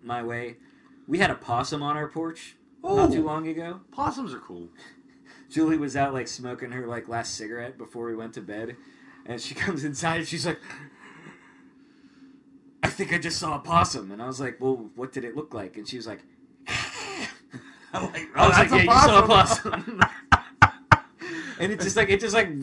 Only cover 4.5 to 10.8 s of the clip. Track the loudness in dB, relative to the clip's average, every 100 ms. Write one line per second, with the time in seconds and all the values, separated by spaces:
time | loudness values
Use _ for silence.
4.5 | -16 -16 -20 -20 -20 _ _ -20 -20 -6
5.5 | 0 2 2 -2 -2 -2 -2 -8 -10 -10
6.5 | -10 -10 -10 -8 -10 -6 -8 -6 -10 -10
7.5 | -10 -10 -14 -16 -10 -8 -8 -10 -12 -12
8.5 | -10 -10 -12 -20 -20 -20 -20 -12 -10 -10
9.5 | -6 -4 -4 -6 -4 -2 -2 -4 -6 -6
10.5 | -6 -10 -18